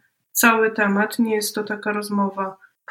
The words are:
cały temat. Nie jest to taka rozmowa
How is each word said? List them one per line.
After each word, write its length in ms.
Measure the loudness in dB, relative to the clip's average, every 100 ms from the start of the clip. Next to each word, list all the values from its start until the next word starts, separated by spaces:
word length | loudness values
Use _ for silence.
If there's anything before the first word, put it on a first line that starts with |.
| _ _ _
cały 400 | 2 4 4 2
temat. 480 | 2 2 2 0 0
Nie 160 | 0 0
jest 200 | -2 -4
to 80 |
taka 280 | -6 -6 -4
rozmowa 640 | -4 -2 -2 -2 -2 -8 -8 _ _ -2